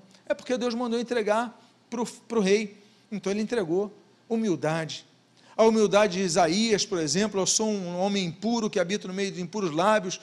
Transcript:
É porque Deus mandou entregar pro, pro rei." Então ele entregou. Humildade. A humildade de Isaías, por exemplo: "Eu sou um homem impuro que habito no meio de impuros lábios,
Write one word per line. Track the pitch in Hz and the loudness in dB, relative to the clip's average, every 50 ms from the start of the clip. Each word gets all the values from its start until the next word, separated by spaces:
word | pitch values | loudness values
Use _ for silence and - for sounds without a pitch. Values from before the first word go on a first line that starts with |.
| - _ - _ _ | -16 _ -20 _ _
É | - 294 | -6 -6
porque | 285 - - 247 247 | -6 -4 -4 -4 -2
Deus | 247 247 226 | -2 -2 -2
mandou | 233 254 233 226 240 | -4 -4 -2 -2 -4
entregar | 240 240 247 240 208 208 208 226 247 226 - - - _ _ _ _ _ | -4 -2 -4 -2 0 0 0 0 -2 -4 -8 -16 -20 _ _ _ _ _
pro, | - 247 226 | -8 -6 -6
pro | - - - - - 233 226 | -6 -8 -14 -10 -4 -2 0
rei." | 196 185 202 220 220 202 - - - _ _ _ _ - | 2 4 2 2 0 -2 -10 -16 -20 _ _ _ _ -10
Então | 214 190 - 190 | -10 -6 -4 -4
ele | 202 214 | -2 -2
entregou. | 220 208 233 233 190 156 165 190 208 202 - - _ _ _ _ _ - | -4 -2 -2 -2 -2 0 0 -2 -2 -4 -6 -14 _ _ _ _ _ -4
Humildade. | 233 226 226 214 165 139 151 151 160 165 160 147 - - - _ _ _ _ _ _ _ _ - - - | -2 0 0 0 0 0 0 -2 -2 -2 -4 -6 -10 -12 -16 _ _ _ _ _ _ _ _ -4 2 4
A | 220 | 4
humildade | 226 220 220 208 190 170 202 214 214 175 190 | 6 6 6 4 6 6 6 4 4 2 0
de | 196 | -2
Isaías, | 180 156 190 175 156 170 208 226 233 208 180 - | 2 2 4 4 4 4 2 2 2 2 0 0
por | - 196 170 | -2 -2 -2
exemplo: | 160 143 151 185 214 214 208 196 | -2 0 0 0 0 0 0 0
"Eu | 185 | 0
sou | - - 226 220 220 | 2 2 0 0 0
um | 214 202 185 175 175 175 | -2 -2 -4 -4 -4 -2
homem | 190 202 202 202 185 | -2 0 0 -2 -2
impuro | 170 - - - 226 233 233 220 208 | -4 -4 -4 -2 -2 0 0 0 0
que | - 196 | 0 0
habito | 175 170 202 208 - 190 | 0 0 -2 -4 -6 -6
no | 185 | -6
meio | 196 202 196 | -4 -4 -4
de | 165 170 | -4 -6
impuros | 180 165 - 214 196 165 | -8 -8 -4 -4 -4 -2
lábios, | 147 160 180 208 214 214 180 190 - - | 0 2 2 4 2 2 0 -4 -8 -10